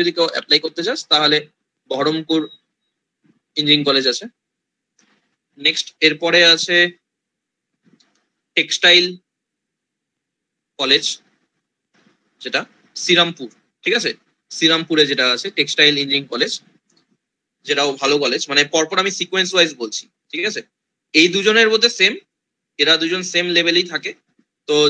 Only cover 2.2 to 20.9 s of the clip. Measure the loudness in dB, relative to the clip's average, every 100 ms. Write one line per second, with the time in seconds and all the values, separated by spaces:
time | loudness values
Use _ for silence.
2.2 | -2 -2 -2 -12 _ _ _ _ _ _
3.2 | _ _ _ -6 0 0 2 0 0 -4
4.2 | -10 _ _ _ _ _ _ _ _ _
5.2 | _ _ _ -6 -4 -4 -8 0 0 0
6.2 | 0 4 4 2 2 2 2 -2 _ _
7.2 | _ _ _ _ _ _ _ _ _ _
8.2 | _ _ _ -4 -4 0 4 4 2 -6
9.2 | _ _ _ _ _ _ _ _ _ _
10.2 | _ _ _ _ _ -6 0 0 0 -8
11.2 | _ _ _ _ _ _ _ _ _ _
12.2 | _ _ -6 -6 -6 _ _ -10 0 2
13.2 | 2 -2 -14 _ _ _ -4 -2 -2 -8
14.2 | _ _ _ -2 0 2 0 0 0 2
15.2 | -2 -2 -6 -4 -4 2 2 2 -2 -4
16.2 | -4 -4 -4 -4 _ _ _ _ _ _
17.2 | _ _ _ _ -4 -2 0 -2 0 0
18.2 | 0 -2 -2 -2 0 0 0 0 -2 -4
19.2 | -4 -2 0 2 0 0 -10 -10 -14 _
20.2 | _ -6 -6 -6 -14 _ _